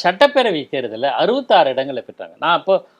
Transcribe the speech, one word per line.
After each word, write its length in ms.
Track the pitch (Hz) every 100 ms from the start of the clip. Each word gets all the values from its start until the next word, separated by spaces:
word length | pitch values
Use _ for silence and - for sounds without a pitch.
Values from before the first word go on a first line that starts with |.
சட்டப்பேரவை 680 | - 185 285 285 240 160 131
தேர்தல்ல 320 | 139 120 110
அறுபத்தாறு 680 | 139 113 175 254 254 196 139
இடங்களை 340 | 127 139 127 -
பெற்றாங்க. 260 | - 87 -
நான் 200 | 156 165
அப்போ 260 | 185 190 - _